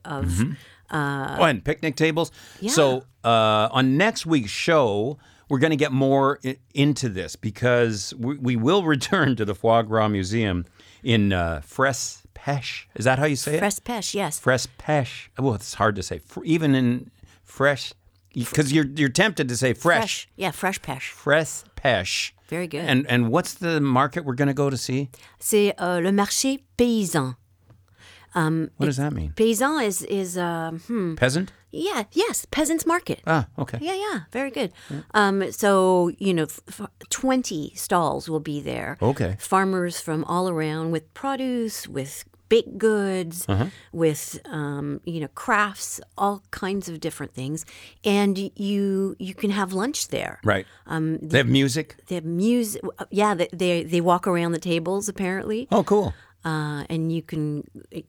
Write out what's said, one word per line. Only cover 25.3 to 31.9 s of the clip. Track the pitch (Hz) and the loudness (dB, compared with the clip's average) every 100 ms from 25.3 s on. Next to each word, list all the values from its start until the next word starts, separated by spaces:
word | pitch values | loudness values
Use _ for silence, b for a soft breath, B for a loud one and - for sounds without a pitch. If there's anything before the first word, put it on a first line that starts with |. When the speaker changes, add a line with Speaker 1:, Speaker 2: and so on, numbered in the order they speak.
| B | B
Speaker 1:
C'est, | - 214 202 - | 0 4 4 0
uh, | 180 175 | -2 0
le | 180 | 2
marché | 202 202 - 269 269 _ - | 2 2 0 0 -2 _ 0
paysan. | 240 226 180 160 131 123 _ _ _ _ _ B B B B | 2 2 0 0 -2 -6 _ _ _ _ _ B B B B
Um, | 175 156 160 - - | -2 0 0 -2 -2
Speaker 2:
What | 147 | -2
does | 131 | 0
Speaker 1:
it's | 147 | -2
Speaker 2:
that | |
mean? | 113 76 - | -4 -4 2
Speaker 1:
Paysan | 226 220 269 311 | 2 2 0 0
is, | 214 190 | -2 -4
is, | - 196 180 180 | -4 -4 -4 -4
um, | 175 165 165 165 | -4 -4 -6 -8
hmm. | - 233 175 | -6 -4 -2
Speaker 2:
Peasant? | 156 127 156 190 - _ | 0 0 0 -4 -8 _
Speaker 1:
Yeah, | - 370 | -6 -4